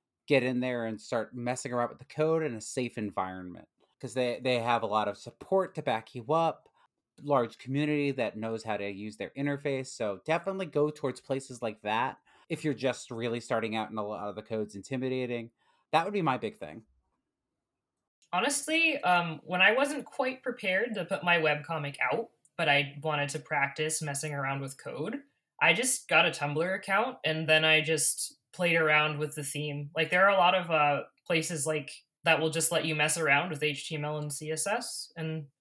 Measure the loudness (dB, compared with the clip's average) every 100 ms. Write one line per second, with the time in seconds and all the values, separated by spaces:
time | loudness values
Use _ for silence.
0 | _ _ 2 4 4 0 0 -2 -4 -6
1 | -4 -4 -4 -6 -4 -4 -4 -2 -2 -4
2 | -10 -2 2 2 0 -6 -8 -4 -4 -2
3 | -6 -2 -4 -6 -12 -14 -18 _ _ _
4 | -8 -2 -2 0 0 0 2 0 2 2
5 | 0 -4 -10 -14 0 0 0 -2 -2 -2
6 | -4 -10 0 2 2 -2 _ _ _ _
7 | _ _ 2 2 2 -2 -4 0 2 2
8 | 0 0 -2 -2 -4 -4 -4 -4 -4 -6
9 | -10 -8 -8 -4 -2 -2 -2 -2 -4 -4
10 | -4 -4 0 -2 0 -6 -2 2 2 2
11 | -4 -4 -4 -6 -6 -8 -6 -6 0 2
12 | 0 -2 _ _ -8 -4 -2 0 0 -2
13 | -6 -6 -4 -4 -2 -2 0 -2 -4 -4
14 | -6 -6 -8 -8 -6 -4 -4 -8 -8 -4
15 | -2 -2 -2 -4 -8 _ _ _ _ 0
16 | 2 0 0 0 -2 -8 -14 -14 -18 _
17 | _ _ _ _ _ _ _ _ _ _
18 | _ _ _ -2 0 -2 0 2 2 2
19 | 2 2 2 -4 0 6 6 6 4 0
20 | -8 -2 -2 -2 -6 -4 0 0 0 -2
21 | -2 -2 2 4 4 2 -2 -4 -4 -4
22 | -2 0 -4 _ _ -2 2 2 2 -4
23 | -2 -2 -2 -4 -4 -2 -2 -2 -4 -2
24 | -4 -4 -4 -4 -4 -4 -6 -10 -10 -6
25 | -6 -6 -10 _ _ 0 4 4 2 0
26 | 2 4 4 2 -2 -2 -2 -2 0 0
27 | 0 -2 -2 -2 4 4 6 4 4 2
28 | 2 0 -4 -8 _ -2 2 4 6 4
29 | 4 0 -4 -4 -6 -4 -6 -6 -6 -2
30 | 2 4 6 6 6 4 2 2 4 2
31 | -2 _ -2 0 0 -2 -2 -2 -4 -16
32 | _ _ 2 2 2 0 0 2 0 0
33 | 0 2 4 2 2 -2 -2 -2 -6 -6
34 | -4 -4 -6 -6 -6 -4 -2 -2 -4 -8
35 | -10 -8 -6 -6 -8 _